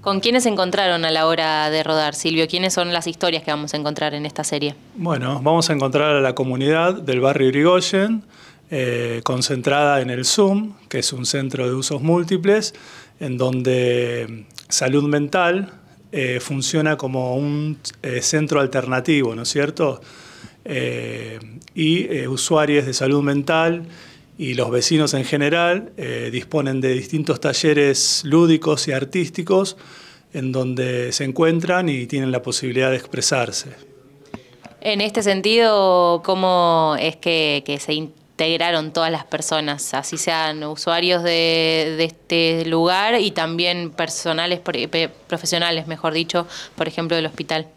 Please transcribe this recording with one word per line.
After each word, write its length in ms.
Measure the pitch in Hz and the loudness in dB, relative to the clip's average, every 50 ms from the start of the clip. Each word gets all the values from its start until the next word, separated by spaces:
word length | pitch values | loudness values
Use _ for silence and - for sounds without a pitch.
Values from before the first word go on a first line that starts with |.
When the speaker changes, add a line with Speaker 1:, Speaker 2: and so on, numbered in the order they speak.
Speaker 1:
¿Con 200 | - 202 196 190 | 0 0 -2 0
quiénes 240 | 190 233 240 254 247 | 2 2 2 4 2
se 40 | 240 | 2
encontraron 560 | 208 196 185 180 180 202 196 185 175 170 165 | 2 2 0 0 2 0 2 2 2 2 2
a 60 | 160 | 2
la 160 | 160 160 160 | 2 2 4
hora 440 | 160 170 165 160 156 156 151 151 151 | 2 2 2 2 0 2 2 0 0
de 120 | 151 156 156 | 0 0 0
rodar, 320 | 156 156 156 151 147 147 | 2 2 2 2 0 -2
Silvio? 320 | - - 165 160 160 160 | -2 -2 0 2 2 0
¿Quiénes 260 | 160 170 175 185 190 185 | 0 0 -2 0 0 0
son 200 | - 175 175 175 | 0 -2 0 -2
las 160 | 170 165 175 | -2 -2 -4
historias 340 | 165 - - 175 165 160 156 | -4 -2 0 0 0 0 -2
que 80 | - | -2
vamos 240 | 151 147 151 151 - | -4 -4 -4 -4 -6
a 40 | 151 | -4
encontrar 360 | 151 151 151 147 156 151 143 | -4 -4 -4 -2 -4 -4 -4
en 120 | 147 147 | -4 -8
esta 180 | 151 - - 151 | -8 -6 -6 -6
serie? 320 | - - 147 147 143 143 - - - - | -4 -4 -2 -2 -4 -6 -8 -18 -20 -12
Speaker 2:
Bueno, 460 | 240 170 175 160 135 127 127 139 135 127 | -8 -4 -2 -2 -2 -2 -4 -4 -2 2
vamos 280 | 147 160 170 160 - | 2 4 4 2 2
a 20 | 156 | 0
encontrar 420 | 143 135 135 127 147 147 151 147 | 0 0 0 2 2 2 4 4
a 60 | 143 | 2
la 160 | 135 131 123 | 2 2 0
comunidad 580 | - 135 131 127 127 135 143 156 160 165 175 190 | 0 -2 -2 -2 -2 2 2 2 4 2 2 0
del 240 | - 165 143 131 123 | -2 -2 -2 0 2
barrio 300 | 127 135 139 - 135 131 | 2 2 2 4 2 4
Irigoyen, 720 | 131 143 147 170 180 180 180 - - 190 196 214 226 220 208 - - - - - - _ _ _ | 4 4 4 6 6 4 2 2 0 0 0 2 0 -4 -4 -10 -20 -20 -20 -20 -20 _ _ _
eh, 520 | - 139 127 123 120 120 120 117 120 117 113 | -4 -4 -2 -2 -2 -2 -2 -4 -4 -4 -4
concentrada 800 | - 135 127 123 - 143 127 120 - 143 143 147 147 143 139 127 | -2 -2 -2 0 -2 -2 -2 0 2 4 4 4 4 4 2 2
en 80 | 123 | 0
el 160 | 123 123 131 | -4 -2 0
zoom, 480 | - - - 202 190 196 202 220 214 202 - - - | 0 2 4 4 4 4 2 0 -2 -8 -14 -18 -8
que 80 | - 131 | -6 -4
es 160 | 123 - - | -4 -4 -4
un 100 | 127 123 | -4 -4
centro 420 | - - 143 135 135 131 135 127 | -4 -2 -2 -2 -4 -4 -2 -2
de 80 | 123 127 | -2 -2
usos 280 | 135 131 - 151 139 127 | -2 -4 -4 -4 -2 2
múltiples, 720 | 156 170 175 175 165 196 180 165 196 202 220 214 214 - - - - - - - - - _ | 2 2 2 2 0 -2 0 4 4 2 4 2 -2 -8 -10 -20 -20 -20 -20 -20 -20 -16 _
en 200 | 165 139 127 123 | -6 -6 -2 0
donde 1040 | 127 127 127 127 123 127 127 127 123 123 123 123 120 120 120 120 117 110 113 110 104 - - - - _ | 0 0 0 0 0 2 2 2 2 2 2 2 0 -2 -4 -6 -6 -8 -10 -14 -16 -18 -20 -20 -8 _
salud 360 | - - 131 131 131 147 143 | -2 0 0 2 2 2 2
mental, 680 | 147 147 147 147 143 - 185 180 175 175 190 202 190 - - - - - - - - - | 4 2 0 0 0 0 2 2 2 2 0 -2 -6 -10 -20 -20 -20 -20 -20 -20 -10 -6
eh, 260 | 156 135 127 123 127 | -4 -2 -2 -2 -4
funciona 600 | - - 143 135 131 - - 160 156 156 156 143 | -4 -4 -4 -4 -4 -2 0 0 2 2 0 0
como 360 | - 131 131 131 127 127 123 | -2 -4 -4 -2 -2 -2 -2
un, 440 | 131 143 147 147 147 151 151 151 147 - - - - - | -2 -2 -2 -2 -2 -2 -4 -6 -6 -10 -14 -14 -10 -8
eh, 180 | 143 123 123 | -6 -4 -2
centro 400 | - - - 151 151 147 160 143 | -2 0 0 0 0 2 2 0
alternativo, 720 | 139 131 135 135 123 123 127 127 123 - 160 143 135 117 113 | 0 2 0 -2 -2 0 -2 -2 0 2 2 2 2 0 -2
¿no 80 | 113 117 | -4 -6
es 60 | - | -4
cierto? 540 | - 143 143 147 156 - 170 143 131 - - - - - - - - - - - - _ _ | -2 0 -2 -2 0 0 -2 -2 -2 -4 -12 -20 -20 -20 -20 -20 -20 -20 -20 -20 -20 _ _
Eh, 720 | 233 160 127 127 123 123 120 117 117 117 117 117 113 110 110 110 110 110 - - - _ | -8 -6 -4 -4 -4 -6 -6 -8 -8 -10 -10 -12 -12 -14 -16 -16 -18 -18 -20 -20 -14 _
y, 400 | - 160 151 160 - - - - | -2 0 2 2 2 0 -2 -4
eh, 140 | 139 131 127 | -4 -4 -4
usuarios 560 | 131 123 - - 170 156 151 147 147 147 139 | -4 -4 -2 2 2 2 4 4 4 2 2
de 80 | 135 127 | 2 -2
salud 300 | - 139 135 139 143 143 | -2 0 2 2 2 2
mental 640 | 143 139 143 139 139 165 160 165 165 170 170 165 170 - - - - - - - _ - | 2 0 0 0 0 0 2 2 2 0 -2 -6 -12 -16 -20 -20 -20 -20 -20 -20 _ -12
y 160 | - 170 131 123 | -8 -6 -4 -2
los 180 | 123 123 110 | -2 -2 0
vecinos 440 | 120 123 - - 165 156 151 143 - | 0 0 2 2 2 2 2 2 0
en 100 | 135 131 | -2 -2
general, 680 | - - 147 143 147 160 170 175 175 175 190 214 - - | 0 0 0 2 2 2 2 2 2 2 0 -2 -8 -14
eh, 320 | - 156 123 123 117 117 120 | -10 -8 -8 -6 -6 -6 -6
disponen 520 | 117 123 123 - - 156 139 135 131 135 131 | -6 -6 -8 -2 -2 -2 0 0 -2 0 0
de 100 | 131 131 | 0 0
distintos 480 | 127 127 - - 156 156 156 156 - | 0 -2 -4 -4 -4 0 -2 -2 -2
talleres 800 | - 151 127 - - 160 151 143 143 139 139 - - - - - - | 0 -2 -2 2 2 4 4 6 6 4 4 2 2 0 0 -2 -2
lúdicos 600 | 151 139 165 170 165 160 156 - 160 151 135 - | 2 4 6 6 6 6 4 4 0 0 0 -2
y 60 | - 135 | -4 -2
artísticos 840 | 131 135 135 - 190 175 170 170 - 170 165 196 190 190 190 - - - - - - - - - - _ _ _ | -4 -4 -2 -2 -2 -2 -2 -4 -8 -2 2 2 2 2 2 -4 -12 -18 -20 -20 -20 -20 -20 -20 -20 _ _ _
en 180 | 160 131 131 127 | -6 -6 -2 -2
donde 600 | 131 131 131 127 127 127 127 127 123 123 123 120 | -2 -2 -2 -2 -2 -2 -2 -2 -2 -4 -4 -4
se 120 | - 143 | -4 -4
encuentran 640 | 131 131 - 165 160 165 170 165 170 180 180 185 165 | -4 0 2 2 2 2 2 0 0 0 2 2 0
y 180 | 143 131 123 | -2 -2 -4
tienen 260 | 120 - 139 135 131 127 | -4 -4 -2 -2 0 -2
la 100 | 123 - | -2 -2
posibilidad 480 | 127 - - - 127 120 127 131 131 | -4 -6 -4 -4 -2 0 0 2 2
de 80 | 131 123 | 0 0
expresarse. 720 | - - - 131 131 - 151 131 120 113 104 - - - - - - - - - _ - - - - - - - - - - - - - - - - | -4 -6 -6 -2 -2 0 0 0 0 -2 -4 -8 -10 -10 -16 -20 -20 -20 -20 -20 _ -20 -20 -20 -20 -18 -18 -18 -18 -20 -20 -20 -20 -20 -20 -8 -4
Speaker 1:
En 180 | 220 214 202 | -2 0 0
este 220 | 208 214 202 226 208 | -2 -2 -2 -2 0
sentido, 1000 | 202 196 190 190 208 220 233 233 226 214 202 196 190 185 180 175 175 170 170 170 | 0 0 2 2 2 4 6 6 6 6 6 6 6 6 6 4 4 2 2 2
¿cómo 760 | - 190 190 190 185 185 180 175 170 165 165 160 156 151 - | 0 0 2 2 4 4 4 4 4 4 4 4 2 2 0
es 160 | - 160 160 | 0 -2 -4
que, 460 | - - 180 165 160 156 151 143 143 143 | -2 -2 0 2 2 2 2 0 -2 -2
que 140 | - 143 139 | -4 -8 -6
se 160 | - - 151 | -4 -4 -4
integraron 960 | 151 156 151 - _ _ _ _ - 160 160 165 160 165 175 175 160 156 156 151 | -4 -4 -8 -14 _ _ _ _ -2 0 0 0 0 0 0 0 -2 -2 -2 -2
todas 180 | 170 165 160 | -2 0 0
las 140 | 165 156 - | -2 -4 -6
personas, 680 | - - 151 151 - 160 156 151 147 147 147 - - - | -6 -8 -6 -4 -2 -2 -2 -2 -2 -6 -6 -8 -6 -6
así 220 | 131 139 - - | -6 -6 -6 -8
sean 460 | 156 - - 165 160 160 156 151 156 151 | -6 -4 -2 -2 0 -2 -2 -4 -6 -8
usuarios 600 | 151 156 - - - 165 170 170 180 180 175 170 | -10 -8 -6 -4 -2 0 0 2 2 2 2 2
de, 720 | 175 170 165 165 165 165 165 160 160 160 160 156 156 160 156 | 0 2 2 2 2 2 2 2 2 2 2 0 0 0 -2
de 60 | 165 | -2
este 600 | 165 160 - _ _ 170 165 165 165 165 165 160 | -2 -2 -10 _ _ 0 2 2 2 2 0 0
lugar 540 | 160 160 165 165 175 180 185 202 220 233 240 | 0 2 2 4 4 2 2 2 2 2 2
y 120 | 226 202 - | 0 0 0
también 580 | - 160 160 165 170 175 175 175 175 175 165 | -2 -4 -2 -2 -2 0 0 0 -2 -4 -8
personales, 680 | 147 - 165 160 160 - - 170 160 160 165 175 180 175 | -6 -6 -6 -4 -4 -6 -4 -4 -2 -2 0 -2 -2 -4
por, 160 | 175 - 170 - 123 156 | -4 -6 -4 -4 -6 -2
pe-, 200 | - 165 165 - | -2 -2 -2 -2
profesionales, 800 | - - - - - 160 - 160 - 170 170 170 170 160 156 160 | -4 -12 -10 -8 -8 -6 -4 -2 -2 0 0 0 -2 -2 -4 -8
mejor 240 | 160 156 - 165 156 | -10 -4 -4 -2 -2
dicho, 340 | 160 170 160 - 175 170 170 - - - - - | -2 -2 0 -2 -2 -2 -2 -8 -16 -16 -16 -6
por 100 | - 165 | -6 -6
ejemplo, 300 | 160 - - 170 165 170 | -4 -4 -6 -4 -2 -2
del 100 | 165 160 | -2 -2
hospital? 400 | 156 156 - 160 - 165 160 160 160 - | -4 -6 -8 -6 -4 -4 -4 -4 -6 -16